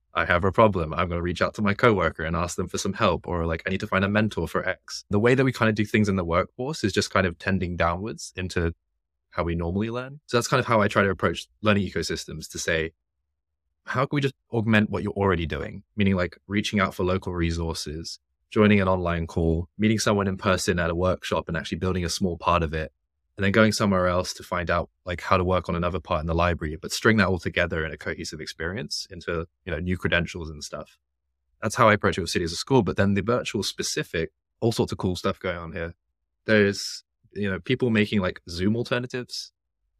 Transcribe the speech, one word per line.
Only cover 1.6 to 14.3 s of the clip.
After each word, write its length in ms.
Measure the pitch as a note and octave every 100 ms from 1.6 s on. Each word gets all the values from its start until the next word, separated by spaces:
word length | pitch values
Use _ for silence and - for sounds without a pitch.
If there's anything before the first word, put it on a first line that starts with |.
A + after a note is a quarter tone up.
my 120 | G#2
coworker 480 | G2+ B2 G#2 A2+ -
and 140 | D#2+ E2+
ask 200 | F2 -
them 120 | F2+
for 100 | G2
some 140 | G2
help, 340 | F#2 G#2 E2 -
or, 200 | F2 E2
like, 180 | E2 F#2
I 40 |
need 100 | F#2+
to 60 | -
find 180 | F#2+
a 40 | G2
mentor 380 | G#2 G#2+ - G#2
for 200 | F2+ E2+
X. 360 | F2 - - -
The 80 | G#2
way 160 | A#2
that 100 | C3
we 80 | C3+
kinda 200 | - A2
do 120 | G#2+
things 240 | G#2 A2 G2+
in 80 | F#2+
the 80 |
workforce 600 | E2+ F2 F2+ - B2+ D#3+
is 80 | G#2
just 180 | G2+ -
kind 160 | G2 F#2
of 120 | E2+
tending 380 | G2 F#2+ F2 E2+
downwards 560 | E2+ F2 A2 E3 - F#2+
into 380 | F#2 F2+ E2 - _ _ _ _ _
how 120 | -
we 120 | E2+
normally 360 | E2+ E2+ G2 A2+
learn. 300 | A#2+ B2+ D3 -
So 100 | A#2+
that's 120 | -
kind 120 | C3+
of 60 | -
how 140 | A2+
I 80 | G#2
try 140 | A2
to 80 | G2
approach 380 | F2+ G2 - - -
learning 240 | G#2+ G2+ F2
ecosystems, 640 | E2+ D#2+ E2 - D#2+ -
to 80 | E2+
say, 340 | - D#2+ D#2+ _ _ _ _ _ _ _ _ _
"How 220 | - B2+ C#3+
can 100 | D3
we 40 |
just 120 | C3+